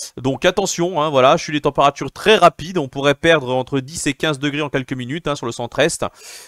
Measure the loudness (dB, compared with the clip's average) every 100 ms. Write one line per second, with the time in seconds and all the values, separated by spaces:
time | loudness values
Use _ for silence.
0 | -14 -6 -4 0 0 0 -2 -2 -2 0
1 | 0 4 6 4 0 -2 -2 2 2 2
2 | -10 -4 2 6 6 4 -6 -4 -4 -2
3 | 0 2 2 2 2 -4 -2 -4 -6 -6
4 | -4 -2 -4 -2 -4 -4 -4 -4 -4 -8
5 | -8 -8 -6 -6 -6 -8 -8 0 0 0
6 | -8 _ -20 -20